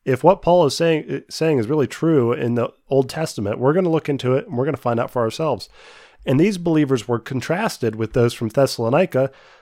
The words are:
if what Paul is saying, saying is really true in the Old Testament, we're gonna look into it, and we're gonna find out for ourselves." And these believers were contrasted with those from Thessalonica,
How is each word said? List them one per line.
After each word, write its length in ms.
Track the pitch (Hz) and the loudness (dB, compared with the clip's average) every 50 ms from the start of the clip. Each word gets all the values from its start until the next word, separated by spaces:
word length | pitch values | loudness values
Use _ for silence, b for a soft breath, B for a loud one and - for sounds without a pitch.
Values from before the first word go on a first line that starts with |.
| - | -2
if 200 | - 127 123 - | -2 0 4 4
what 180 | 170 196 185 | 4 4 4
Paul 240 | - 165 175 180 165 | 4 4 4 4 4
is 100 | 135 - | 4 2
saying, 500 | - 170 165 160 151 127 139 135 143 - - | 0 0 0 0 0 -2 -4 -8 -8 -10 -10
saying 300 | - - 156 160 151 127 | -6 -2 0 0 2 0
is 80 | 107 | 0
really 180 | 110 156 151 131 | 0 0 0 0
true 480 | 117 - - 156 165 160 139 120 117 120 | -2 -2 -2 0 2 4 4 4 2 0
in 220 | - 135 120 120 | 0 -2 -2 -2
the 160 | 117 117 - - _ _ - | -2 -2 -4 -6 _ _ -2
Old 180 | 135 139 131 | 0 0 0
Testament, 520 | 117 - 160 160 - - - 101 98 113 - | -2 -4 -8 -8 -6 -6 -6 -4 -4 -4 0
we're 140 | 123 139 156 | 0 0 2
gonna 180 | 190 185 170 | 2 0 0
look 180 | 160 156 - - | 0 -2 -2 -2
into 240 | 143 127 - 127 127 | -4 -2 0 0 0
it, 140 | 139 - | 0 -2
and 100 | - 147 | -4 -4
we're 80 | 120 131 | -4 -2
gonna 120 | 156 143 | -2 -4
find 220 | - - 123 117 117 | -4 -4 -2 -2 -2
out 120 | 127 - | -2 -4
for 100 | - 127 | -2 -2
ourselves." 480 | 117 113 - - 160 151 123 95 - - B B B B B B B B B B B | -2 -2 -2 -4 -4 -4 -4 -6 -8 -14 B B B B B B B B B B B
And 140 | - 131 139 | 0 2 4
these 180 | 170 214 202 | 4 2 2
believers 500 | 175 170 175 160 156 151 131 135 117 - | 0 -2 0 2 2 2 2 0 -2 -2
were 120 | - 120 110 | -2 -4 -4
contrasted 760 | - - 135 127 - - 160 190 226 214 - - 123 113 110 | -4 -6 -8 -6 -4 -4 -4 -2 -2 -4 -4 -2 -4 -4 -2
with 180 | 110 113 - - | -2 -4 -2 0
those 200 | 127 120 120 - | 2 2 2 0
from 160 | - 117 110 | -2 -6 -2
Thessalonica, 800 | - 139 135 127 - - 117 113 131 165 190 - - 127 135 135 b b b b b b | 0 2 2 2 0 -2 -2 0 2 2 2 2 0 0 -2 -2 b b b b b b